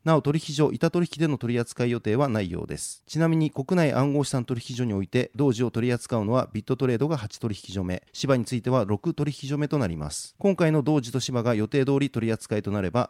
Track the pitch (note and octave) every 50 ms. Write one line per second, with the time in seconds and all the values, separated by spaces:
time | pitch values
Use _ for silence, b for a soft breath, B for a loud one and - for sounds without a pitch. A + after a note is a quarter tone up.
0 | - D#3+ D#3+ D3 - C#3 D3 E3 - - C#3+ C#3+ D3+ - - A#2+ - E3 - F3
1 | F3 - - C#3 E3 D#3 C#3+ A#2+ - A#2 A#2+ A#2+ A#2 - - - B2 B2 A#2+ A#2
2 | - A2 G#2 B2+ D3 C#3 A2 G#2+ G2+ F2 E2+ E2 D#2 C#2+ D2 D2 - - - -
3 | _ - - D#3 E3 E3 D#3+ D#3+ D#3 D3+ - - C3 - F#3 F3+ E3 C#3+ - B2
4 | C3+ C#3+ C#3 D3 C#3 - - C3 A#2+ - B2+ A#2+ - - C3 A#2 B2+ A#2 G#2 G2
5 | G2 - - B2 B2 - - A2+ D3 C#3 A#2+ A2 B2+ A2+ - A2+ A2+ B2 B2 A#2
6 | - - B2+ A2+ G#2 G2+ A#2+ C3 - - - G#2+ - - C3 - C3+ B2+ B2 A2
7 | C#3 D3+ E3 C3+ G#2+ G#2+ - - - A2+ G2+ - - - F#2 G2 F#2 F2+ F2+ F2+
8 | - _ - - - C3+ C#3 B2+ A2+ - B2+ A#2+ - B2 C3 C3 G#2+ F#2+ G#2+ G2+
9 | - E3+ D#3+ - D3 D3+ C3+ - - C3+ C#3+ D3 D3 C#3+ D#3 D3 B2 F2+ E2 D#2
10 | D2+ D2 - - - - - - - G3+ F#3 - F3 D#3 D#3 D#3 B2 C3+ D#3 D3
11 | A#2+ A#2+ A#2 C3 - - B2+ A#2+ A2 A#2+ A#2+ G#2 G#2+ G#2+ - C#3+ C3 C3 C#3 C3+
12 | C#3+ C3+ - A#2+ A2+ A2+ A2 - - - A2+ G#2+ G2+ G#2 G2 G#2 F#2 F2+ D#2+ A#2+
13 | A#2+